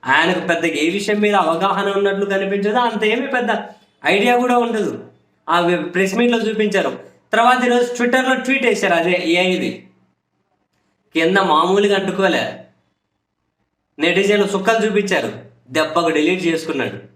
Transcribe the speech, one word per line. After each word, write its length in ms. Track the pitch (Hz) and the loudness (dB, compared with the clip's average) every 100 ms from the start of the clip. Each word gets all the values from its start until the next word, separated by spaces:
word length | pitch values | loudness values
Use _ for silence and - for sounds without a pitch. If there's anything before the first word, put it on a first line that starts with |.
ఆయనకు 360 | - 151 165 175 | 2 2 2 0
పెద్ద 260 | 185 165 165 | -2 -2 -2
ఏ 240 | 147 160 | -2 -2
విషయం 300 | 196 208 208 | -2 -2 0
మీద 140 | 208 | 2
అవగాహన 580 | 202 160 165 196 190 196 196 | 2 0 0 -2 0 -2 0
ఉన్నట్లు 280 | 202 196 | -2 -2
కనిపించదు, 520 | 202 196 196 202 202 247 | -2 -2 -2 -2 0 0
అంత 280 | 240 214 | 0 0
ఏమీ 220 | 214 240 269 | 0 0 -2
పెద్ద 240 | 247 233 208 - - _ _ 143 | -4 -2 -4 -6 -20 _ _ -2
ఐడియా 300 | 196 247 247 | 0 2 2
కూడా 220 | 247 240 | 2 0
ఉండదు. 460 | 233 220 175 107 - _ _ _ - | 0 -2 -4 -6 -14 _ _ _ -2
ఆ 120 | 175 | 0
వె-, 300 | 175 175 151 | 2 0 -2
ప్రెస్ 240 | 180 190 | -2 -2
మీట్‌లో 240 | 208 240 233 | 0 0 0
చూపించారు. 600 | 208 208 208 190 - - - _ _ | -2 -2 0 0 -2 -6 -16 _ _
తర్వాత 320 | 214 240 247 | 2 2 2
ఈరోజు 300 | 247 240 240 | 2 2 0
Twitter-లో 400 | - 240 247 262 | -2 0 2 2
ట్వీట్ 320 | 254 240 262 240 | 0 0 0 0
వేశారు 280 | 202 196 | 0 0
అదే 280 | 170 170 175 | 0 2 0
ఏఐది. 640 | 165 175 185 185 - - - _ _ _ _ _ _ _ _ _ _ _ _ | 0 0 2 0 -4 -8 -16 _ _ _ _ _ _ _ _ _ _ _ _
కింద 240 | 160 165 196 | -2 2 2
మామూలుగా 600 | 190 156 175 196 208 196 | 4 2 4 2 4 2
అంటుకోలే, 680 | 185 185 190 143 107 - - _ _ _ _ _ _ _ _ _ _ _ _ - | 0 0 0 0 -4 -10 -20 _ _ _ _ _ _ _ _ _ _ _ _ -2
నెటిజన్లు 480 | 160 180 202 208 190 | 0 2 2 2 2
సుక్కలు 400 | 190 202 220 214 | 0 0 2 2
చూపించారు, 460 | 202 196 165 104 - - _ _ | 0 0 -2 -4 -10 -18 _ _
దెబ్బకు 380 | 139 156 170 160 | -2 0 0 0
డిలీట్ 380 | 151 156 185 165 | 2 0 0 0
చేసుకున్నాడు 520 | 160 160 139 110 95 - | -2 -4 -4 -4 -8 -18